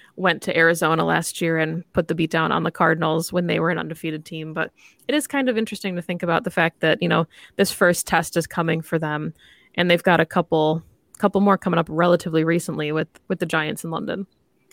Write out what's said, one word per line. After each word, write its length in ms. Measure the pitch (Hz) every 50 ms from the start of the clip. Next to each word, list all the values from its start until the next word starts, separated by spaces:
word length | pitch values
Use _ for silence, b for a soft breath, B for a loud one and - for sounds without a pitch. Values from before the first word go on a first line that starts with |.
| b b b
went 240 | - 185 180 160 -
to 160 | - - -
Arizona 480 | 165 165 165 175 170 170 156 160 160 165
last 380 | 165 165 165 165 - - -
year 160 | 175 165 165 160
and 260 | 156 160 165 180 - _
put 160 | - 180 160 -
the 60 | 165
beat 160 | 165 160 160
down 200 | - 160 160 160
on 120 | 160 165
the 80 | 170 170
Cardinals 600 | - - 170 160 160 160 165 160 156 165 170 -
when 160 | 185 180 175
they 140 | 165 165 165
were 80 | 160 170
an 80 | -
undefeated 480 | 170 160 156 160 - - 160 156 156 156
team. 300 | - 170 160 156 160 156
But 180 | 160 160 - _ b b b b b b
it 80 | - 277
is 120 | 302 -
kind 240 | - - 277 262 247
of 80 | 220 220
interesting 360 | 220 - 214 - - 190 180
to 40 | 175
think 220 | - - 180 170
about 220 | 180 170 165 160 -
the 60 | 175
fact 300 | - 185 165 170 - -
that, 220 | 160 160 - -
you 80 | 180 165
know, 160 | 165 165 165 B B B B B B
this 140 | - 196 -
first 360 | - - 202 175 170 - -
test 320 | - 170 165 165 - - 170
is 80 | 160
coming 340 | - - 180 165 165 165 165
for 180 | 160 - 170 160
them, 360 | 160 151 151 147 143 165 - b b b b b b b b
and 160 | 190 180 175
they've 120 | 175 170
got 160 | - 196 170 165
a 60 | 165
couple, 580 | - - 180 165 - 165 156 156 156 160 160 - _ _ _ _ _ _ -
couple 240 | 214 196 - 196
more 160 | 202 202 190 -
coming 200 | - 180 170 170
up 100 | 165 -
relatively 520 | 156 160 175 175 180 170 - 175 160 160
recently 480 | 160 165 170 170 - 170 156 151 151 147
with, 180 | 156 160 156 - _ - _ -
with 100 | 190 -
the 80 | 180
Giants 380 | 160 170 156 151 156 - - -
in 60 | 165
London. 360 | 160 151 151 - 170 190 190 - _ _ _ _ _ _ _ _